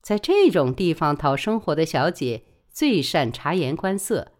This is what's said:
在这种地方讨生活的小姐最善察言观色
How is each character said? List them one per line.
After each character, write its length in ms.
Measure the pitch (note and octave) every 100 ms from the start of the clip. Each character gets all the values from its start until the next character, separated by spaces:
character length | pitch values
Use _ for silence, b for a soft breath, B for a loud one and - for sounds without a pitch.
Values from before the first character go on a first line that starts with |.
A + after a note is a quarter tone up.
在 160 | - G#3
这 320 | - G4 F#4+
种 240 | F3 C3
地 220 | B2+ F#3
方 200 | D#3+ D3+
讨 220 | D3 D3 C3+
生 240 | - A3
活 140 | -
的 100 | D3+
小 240 | D#3+ C#3+ D3
姐 340 | F3 B2+ A2 b b b
最 320 | - D4+ G#3
善 280 | C3+ E3 B2
察 220 | - C#3+
言 240 | F3+ C3+ D3
观 220 | F#3+ G3
色 340 | - G3 - _